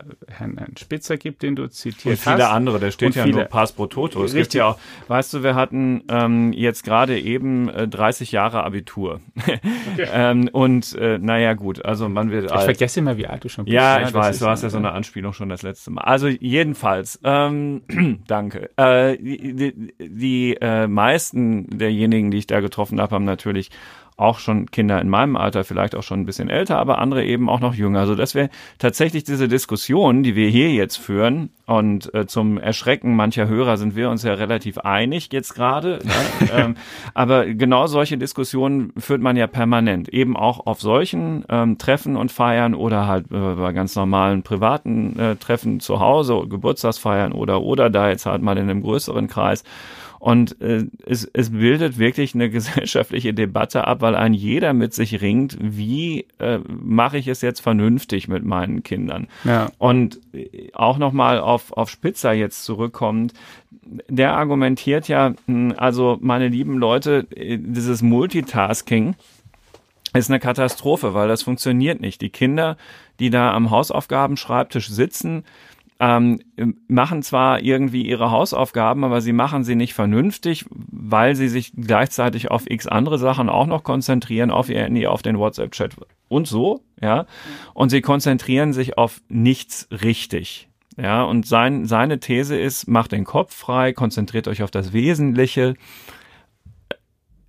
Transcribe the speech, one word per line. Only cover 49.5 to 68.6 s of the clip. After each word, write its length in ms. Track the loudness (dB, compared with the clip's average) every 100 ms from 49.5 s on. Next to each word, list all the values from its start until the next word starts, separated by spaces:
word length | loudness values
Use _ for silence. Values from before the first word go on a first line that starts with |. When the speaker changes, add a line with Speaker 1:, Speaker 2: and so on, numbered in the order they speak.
| 0 -4 -20 -20 -20 -20 -6
Speaker 2:
Und, 420 | 2 4 4 0
äh, 260 | -2 -2 -2 -8 -6
es, 180 | -6 -4
es 200 | -2 -2
bildet 460 | 2 4 4 2 2
wirklich 360 | 0 2 -2 0
eine 140 | 0
<laughs> 0 |
gesellschaftliche 840 | -2 -2 -4 0 -2 0 -2 -2
Debatte 540 | 0 -2 0 -2 0 0
ab, 140 | 2
weil 140 | 2 2
ein 180 | 4
jeder 400 | 2 2 0 2
mit 200 | 2 0
sich 280 | -2 -4 -2
ringt, 340 | 0 2 0 -4
wie, 640 | -6 -4 -4 -2 -4 -6 -8 -6
äh, 180 | -4 -4 -6
mache 500 | -10 0 2 2 0
ich 100 | -4
es 120 | -2
jetzt 200 | -4 -2
vernünftig 680 | 0 2 4 2 0 -6 -4
mit 160 | -6
meinen 400 | -2 -2 -2 -6
Kindern? 440 | -6 -6 -6 -8 -12 -8 0
Speaker 1:
Ja. 240 | 0 0 0
Speaker 2:
Und, 420 | 2 4 2 -2 _
äh, 380 | -16 -16 -16 -16
auch 240 | 0 0 2
noch 160 | 0
mal 260 | 2 2 2
auf, 320 | 2 0 -2
auf 180 | -6 -6
Spitzer 440 | -4 -6 -2 0
jetzt 320 | 0 -2 -6 -10
zurückkommend, 680 | -6 -6 -4 -2 0 -2 -6 -20 -20 _ -20 -20 -18 -6
der 240 | 2 2
argumentiert 760 | 2 0 2 2 0 0 -2 0
ja, 280 | 2 2 0 -2
hm, 280 | 0 0 0
also 400 | 0 2 2 2
meine 300 | 0 2 0
lieben 280 | 0 -2 0
Leute, 480 | 2 2 2 0 0
äh, 240 | -10 -6 -6
dieses 440 | -4 -4 -2 2
Multitasking 1120 | 4 4 2 -2 -2 -2